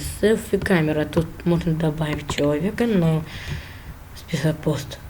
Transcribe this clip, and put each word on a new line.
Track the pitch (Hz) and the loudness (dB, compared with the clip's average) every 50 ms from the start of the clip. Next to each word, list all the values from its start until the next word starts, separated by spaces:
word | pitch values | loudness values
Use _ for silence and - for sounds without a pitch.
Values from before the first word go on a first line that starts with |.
| - - - - | -4 -6 -2 2
селфи-камера. | - 208 226 196 - - - 196 - - 196 170 156 156 151 151 151 | 2 4 4 2 0 0 -2 0 2 4 4 4 4 4 2 0 0
Тут | 147 - 170 165 165 - - - | 0 0 0 0 -2 -2 -2 2
можно | 175 170 165 - 170 160 | 2 2 4 4 2 2
добавить | 156 165 160 147 156 160 151 147 147 - - - | 2 2 0 0 0 -2 -2 -2 -4 -4 -4 -2
человека, | - 143 147 147 147 165 214 - - 240 | 2 2 2 2 2 0 0 0 0 2
но | 233 214 180 165 165 160 156 156 - - - - - - - - - - - - - - - - - - | 4 4 4 4 4 4 2 0 -4 -10 -10 -8 -8 -8 -8 -8 -12 -16 -16 -14 -14 -14 -14 -16 -16 -16
список | - - - - 135 139 156 151 | -16 -10 -6 -4 0 0 0 0
пост | - - 156 147 127 - - - - - | 0 0 -2 -2 -2 -4 -8 -12 -12 -14